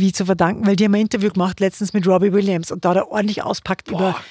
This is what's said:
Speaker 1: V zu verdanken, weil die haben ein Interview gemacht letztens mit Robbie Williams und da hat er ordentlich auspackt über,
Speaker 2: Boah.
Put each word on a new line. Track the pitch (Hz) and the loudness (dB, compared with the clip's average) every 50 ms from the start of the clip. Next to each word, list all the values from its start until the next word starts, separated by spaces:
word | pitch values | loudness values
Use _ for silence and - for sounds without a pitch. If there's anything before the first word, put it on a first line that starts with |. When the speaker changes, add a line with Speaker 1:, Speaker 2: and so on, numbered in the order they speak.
| 190 | 2
Speaker 1:
V | 190 | 2
zu | - - 190 | 0 0 0
verdanken, | 185 190 170 175 170 190 - 220 | 0 0 2 2 0 0 0 0
weil | 202 202 | 2 2
die | 175 214 | 4 4
haben | 202 208 | 4 4
ein | 208 | 2
Interview | 220 208 - 208 196 208 | 2 0 0 0 -2 0
gemacht | - 190 180 185 175 - | 0 0 -2 -2 -2 -2
letztens | 196 190 - - 208 180 | -2 -2 -2 -4 -6 -4
mit | - 208 170 | -2 0 2
Robbie | 190 185 180 190 208 | 2 4 4 4 2
Williams | 180 202 196 196 185 165 165 - | 2 2 2 0 0 -2 -4 -6
und | - 175 - | -6 -2 0
da | 175 | 0
hat | 180 | 2
er | 190 - - | 0 0 -2
ordentlich | - 214 202 208 208 - - | -2 -2 -2 -2 -2 -4 -4
auspackt | - - - - - 185 - - | -6 -6 -6 -4 -6 -6 -6 -6
über, | - - 170 | -6 -4 -2
Speaker 2:
Boah. | 190 185 165 - - - | 0 0 -2 -4 -8 -16